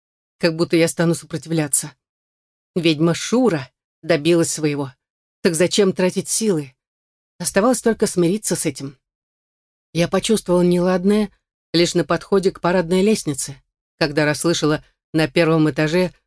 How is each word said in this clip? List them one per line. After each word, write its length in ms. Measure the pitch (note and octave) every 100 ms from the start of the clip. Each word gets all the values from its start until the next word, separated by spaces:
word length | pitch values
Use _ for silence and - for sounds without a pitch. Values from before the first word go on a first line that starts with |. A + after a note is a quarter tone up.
| _ _ _ _
Как 180 | F3 D#3+
будто 200 | E3 E3+
я 120 | E3
стану 260 | - E3+
сопротивляться. 800 | E3 D#3+ D#3+ D#3+ D#3+ D3 - D3+ - _ _ _ _ _ _ _
Ведьма 400 | - E3 D3 E3
Шура 560 | D#3+ - A#3 B3+ D#3+ C3+ _ _ _
добилась 480 | D#3+ E3 D3+ E3+ D#3+
своего. 420 | - D3+ C#3+ C#3 - _ _ _ _
Так 120 | G3
зачем 380 | D#3+ F3 - G3
тратить 360 | F3+ F3+ F#3 F3
силы? 460 | - A3 E3 C#3 _ _ _ _ _ _ _
Оставалось 440 | F3 - A3 B3
только 240 | A#3 A3+ G#3
смириться 500 | - E3+ G#3 - F3
с 100 | E3
этим. 320 | D3 C3+ - _ _ _ _ _ _ _ _ _
Я 160 | E3 E3+
почувствовала 540 | F#3+ - G#3+ - F3+
неладное 680 | F3+ F3 F3 F#3 F#3 G#3 G#3 - _ _ _
лишь 220 | E3 E3+
на 100 | F3
подходе 460 | E3 E3 - G3 F#3
к 100 | -
парадной 420 | F3 F#3 E3 F#3
лестнице, 600 | G3 A3 - C#3 - C3+ _ _ _ _
когда 260 | D#3+ D3
расслышала 600 | D3 D3 E3+ E3+ D3+ D3+ - _ _
на 160 | D#3 D#3
первом 420 | E3+ E3 D#3+ D#3
этаже 420 | D3+ D#3 F3 F3+ -